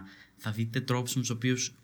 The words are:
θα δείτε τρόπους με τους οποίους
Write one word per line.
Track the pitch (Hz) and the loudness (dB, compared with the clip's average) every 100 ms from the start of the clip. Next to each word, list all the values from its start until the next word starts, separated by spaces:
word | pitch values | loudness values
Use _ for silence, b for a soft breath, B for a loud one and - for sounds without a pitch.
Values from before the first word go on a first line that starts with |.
| 95 B B B | -6 B B B
θα | 110 | -4
δείτε | 107 113 127 | -2 0 0
τρόπους | 131 123 123 | 2 2 2
με | 131 | 0
τους | 120 | 0
οποίους | 113 127 127 - - | 0 2 2 0 -6